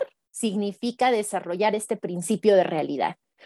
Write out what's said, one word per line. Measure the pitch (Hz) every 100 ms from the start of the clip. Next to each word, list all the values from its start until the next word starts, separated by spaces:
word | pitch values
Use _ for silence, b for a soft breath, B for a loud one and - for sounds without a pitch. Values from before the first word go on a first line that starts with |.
| 523 _ _
significa | - 226 196 202 190 240 240 254
desarrollar | 233 208 190 175 175 214
este | 208 - 214
principio | 185 175 - 220 214
de | 196
realidad. | - 160 143 139 90 - _ _